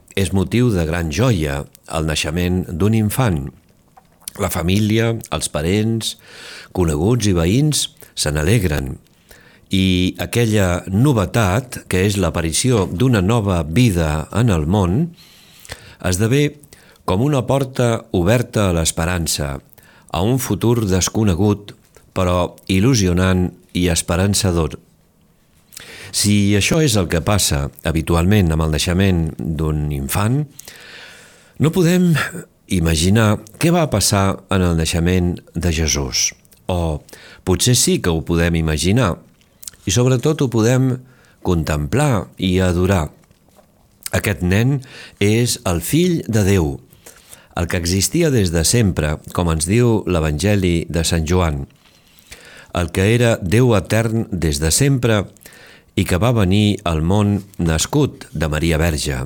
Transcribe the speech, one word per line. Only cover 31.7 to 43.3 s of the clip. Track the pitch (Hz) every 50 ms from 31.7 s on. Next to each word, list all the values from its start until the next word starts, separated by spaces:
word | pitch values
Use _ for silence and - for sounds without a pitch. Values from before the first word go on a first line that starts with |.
| 165
podem | 196 175 160 180 180 185 175 165 139 - - - - - - _ _ _
imaginar | - 95 92 82 82 82 76 80 92 101 117 113 104 104 95 - - - - -
què | 165
va | 170 180 160
passar | 135 - 104 95 - - 101 98 98 - - - -
en | 98 95
el | 92 87 85
naixement | 82 80 78 - 85 82 87 90 92 87 87 87 - - - -
de | 85 80 87
Jesús. | 80 80 80 78 - 76 69 65 60 - - - - - _ _ - _ _
O | - 92 87 85 80 78 69 - - - - - - - - -
potser | - 92 90 - - 123 120
sí | - 180 185 147 -
que | 90
ho | 82 80 -
podem | - 85 82 85 87 85 82
imaginar, | 80 78 78 73 78 90 101 123 127 92 76 - - - _ _ _ _ _ _ - - - - -
i | - 123
sobretot | 120 123 127 131 123 - 151 156 147 147
ho | 123
podem | 113 117 107 117 127 127 131 131 123 127 - - - _ _ _ _ _ -
contemplar | - 90 82 76 - 78 73 73 71 - 123 151 147 127 98 - - - - 92
i | 95 90 92
adorar. | 92 90 87 87 92 92 98 92 78 73 - _ _ _